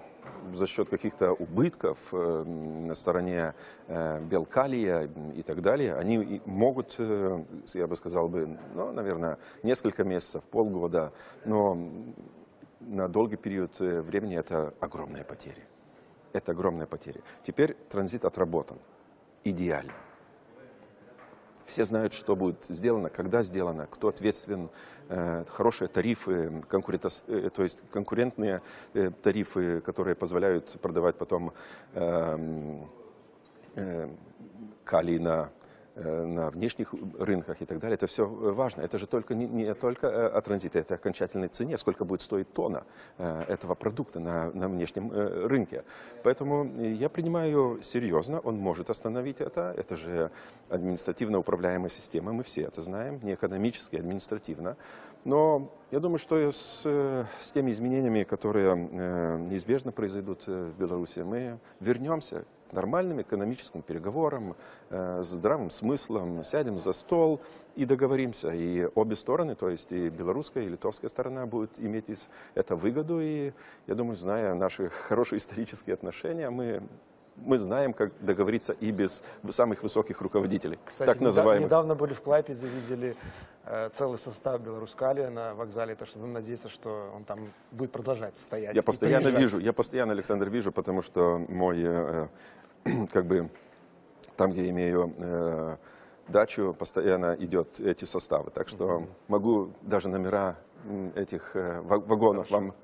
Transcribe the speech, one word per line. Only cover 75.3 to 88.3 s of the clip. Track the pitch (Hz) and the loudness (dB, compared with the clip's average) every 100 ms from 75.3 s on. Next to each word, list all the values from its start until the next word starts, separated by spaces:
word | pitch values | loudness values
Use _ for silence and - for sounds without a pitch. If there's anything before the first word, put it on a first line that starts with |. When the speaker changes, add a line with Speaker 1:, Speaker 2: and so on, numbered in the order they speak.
| - | 0
Speaker 1:
исторические | - 107 233 - - | -2 -6 -6 -8 -4
отношения, | 95 90 - 165 165 139 | -4 -4 -6 -4 -2 -4
мы, | 123 120 101 101 - - _ - - | -2 -2 -4 -6 -14 -20 _ -20 -10
мы | 131 127 | 4 4
знаем, | 95 123 135 | 4 2 0
как | - 104 - 98 | 2 0 2 0
договориться | 95 98 113 - | 4 4 2 0
и | 104 110 | -2 0
без | 101 95 - - - | 2 2 0 -6 -12
в-, | 101 | -2
самых | - 120 101 | 4 4 4
высоких | 107 107 - - | 0 0 0 -4
руководителей, | - 208 135 185 80 - - | 0 2 2 0 -2 -8 -12
Speaker 2:
Кстати, | - 131 | 0 4
Speaker 1:
так | 120 | 6
Speaker 2:
неда-, | 127 | 6
Speaker 1:
называемых. | 98 110 101 151 | 8 8 6 6
Speaker 2:
недавно | 160 160 151 | 4 4 2
были | 143 | 0
в | 135 | -2
Клайпеде, | 139 147 151 123 127 | 2 2 2 -6 -6
видели, | 127 117 123 123 113 - - - - 110 | -6 -6 -4 -4 -6 -12 -14 -18 -18 -8
э, | 110 110 | -4 -4
целый | - 139 117 | -2 -2 -2
состав | 131 110 139 123 | -8 -6 -4 -2
Белорускали | 113 110 113 - 131 139 131 | -4 -8 -10 0 2 2 0
на | 117 113 | -4 -6
вокзале, | 107 113 110 113 107 | -6 -6 -4 -4 -6
так | 107 | -10
что | 107 | -10
будем | 120 | -8
надеяться, | 120 110 117 110 | -8 -6 -10 -10
что | - 113 107 101 101 | -12 -8 -8 -8 -12
он | |
там | 104 104 107 - - | -10 -10 -10 -16 -16
будет | 117 127 | -6 -6
продолжать | 120 120 120 110 | -4 -2 -2 -4